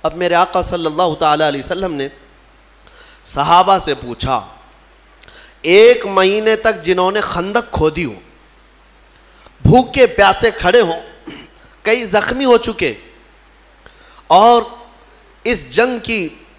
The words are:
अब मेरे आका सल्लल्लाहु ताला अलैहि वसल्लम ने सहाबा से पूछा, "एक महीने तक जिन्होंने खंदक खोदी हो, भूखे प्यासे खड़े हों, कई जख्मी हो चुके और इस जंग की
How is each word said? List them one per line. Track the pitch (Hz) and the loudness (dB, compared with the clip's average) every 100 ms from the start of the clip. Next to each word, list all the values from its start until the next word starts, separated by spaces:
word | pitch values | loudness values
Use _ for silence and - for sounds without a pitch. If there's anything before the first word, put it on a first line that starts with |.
| 160 | -6
अब | |
मेरे | 160 175 170 | -4 0 0
आका | 185 185 | 0 -2
सल्लल्लाहु | 165 180 160 151 180 151 | -4 -4 -4 -2 -2 0
ताला | 156 151 151 | -2 0 0
अलैहि | 139 | -4
वसल्लम | 131 185 190 | -8 -8 -6
ने | 147 139 - _ _ _ _ _ _ _ - - - - | -8 -10 -12 _ _ _ _ _ _ _ -20 -20 -20 -10
सहाबा | - 147 175 185 190 | -4 2 4 4 0
से | 160 | -2
पूछा, | 135 123 117 - 123 92 - _ _ _ _ _ _ - - - _ 151 | -6 -8 -8 -4 -4 -6 -20 _ _ _ _ _ _ -20 -20 -20 _ 2
"एक | 190 233 233 196 | 6 6 4 0
महीने | 190 190 208 214 220 | 0 0 0 -2 0
तक | 226 190 | -2 -2
जिन्होंने | 160 180 185 208 | -4 0 0 -2
खंदक | - 175 190 208 - | -4 -6 -4 -4 -4
खोदी | - 156 156 | -2 -2 -2
हो, | 143 95 - _ _ _ _ _ _ _ _ _ _ _ - _ | -8 -10 -20 _ _ _ _ _ _ _ _ _ _ _ -20 _
भूखे | - 240 247 285 240 | 2 2 2 2 2
प्यासे | - 196 190 226 | 4 2 4 -2
खड़े | - 180 233 | 0 2 2
हों, | 185 165 - - - - - _ - _ 214 | 2 -4 -12 -20 -20 -20 -20 _ -20 _ -4
कई | 247 220 | -2 0
जख्मी | 202 - 247 | -2 -2 -2
हो | 269 233 | 2 2
चुके | 233 214 160 - - - _ _ _ _ _ _ - _ - - _ | 0 -4 -6 -6 -18 -20 _ _ _ _ _ _ -20 _ -20 -20 _
और | 175 226 240 214 - - _ _ _ _ _ 226 | 4 6 4 0 -16 -20 _ _ _ _ _ -4
इस | 226 - | -4 -2
जंग | - 247 240 | -2 -2 -2
की | - 220 160 - - | -6 -6 -6 -12 -20